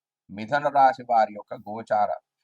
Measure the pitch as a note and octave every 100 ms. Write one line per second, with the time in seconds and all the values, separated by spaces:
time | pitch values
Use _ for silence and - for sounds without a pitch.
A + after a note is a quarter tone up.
0 | _ _ - G2 G#2+ C#3+ D3 C#3 C3+ B2+
1 | A#2+ A#2 G#2+ G#2 - B2 G#2+ G#2+ G#2+ G#2+
2 | G2+ - _ _